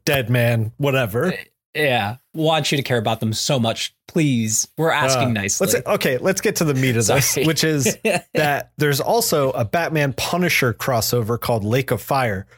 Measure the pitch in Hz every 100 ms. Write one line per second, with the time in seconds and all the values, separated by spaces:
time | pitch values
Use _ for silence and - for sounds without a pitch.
0 | - 139 117 123 117 117 107 - 143 135
1 | 113 110 180 113 - _ _ - 147 120
2 | 101 123 _ 160 156 160 139 143 - 123
3 | 113 110 110 110 - 139 113 110 - _
4 | - 180 147 120 110 110 - - 160 143
5 | 135 131 117 110 98 - 190 233 - 208
6 | 160 131 190 190 214 - 160 131 131 117
7 | 110 143 123 143 147 151 156 147 165 -
8 | 220 175 - - 147 139 - - 147 139
9 | - 226 - 156 135 131 110 170 156 156
10 | 143 - - 175 175 - 127 - - 117
11 | - 120 107 120 - 113 101 127 135 113
12 | - 139 123 95 -